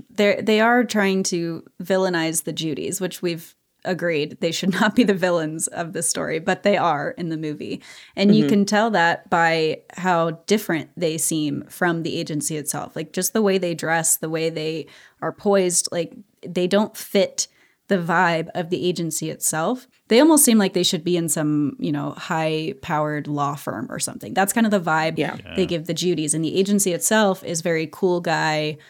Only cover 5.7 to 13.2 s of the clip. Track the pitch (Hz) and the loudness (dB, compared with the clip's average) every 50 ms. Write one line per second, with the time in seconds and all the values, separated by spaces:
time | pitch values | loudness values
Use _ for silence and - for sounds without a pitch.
5.7 | - - 170 160 - 165 165 - - - 160 151 156 160 160 196 185 180 - 202 | -6 -6 -8 -8 -6 -4 -4 -4 -4 -4 -4 -4 -4 -4 -2 -2 -2 0 2 2
6.7 | 202 165 147 170 151 143 151 - - - 175 160 160 156 156 151 147 147 - 107 | 2 2 2 2 0 0 -2 -6 -6 -6 -6 -6 -4 -4 -6 -6 -6 -8 -8 -10
7.7 | - - - - - - - - - - 202 208 214 214 151 143 214 202 202 - | -10 -10 -12 -16 -20 -20 -20 -12 -2 2 6 6 8 6 6 6 4 4 4 4
8.7 | 214 208 220 233 208 175 170 170 160 - - - 185 170 165 165 165 160 156 156 | 2 2 2 4 4 4 4 2 2 0 -2 0 2 2 4 4 4 2 0 0
9.7 | - - _ - - - 175 185 175 165 165 165 160 165 _ - 202 214 - - | -2 -4 _ -16 -10 -4 0 2 2 2 2 0 -2 -4 _ 0 0 0 0 0
10.7 | 170 151 - - - 170 175 160 160 160 - - 165 156 151 147 143 135 - - | -2 -4 -4 -6 -8 -4 -2 -2 -2 -2 -2 -2 0 0 -2 -2 -2 -4 -8 -8
11.7 | - - 185 175 170 165 160 170 - 165 165 - 151 147 143 - 160 147 147 - | -6 -2 0 0 0 0 -2 -4 -4 -4 -6 -4 -4 -4 -4 -4 -6 -6 -6 -6
12.7 | - 147 - - - 160 160 - - 190 | -6 -6 -8 -8 -8 -10 -10 -8 -4 -4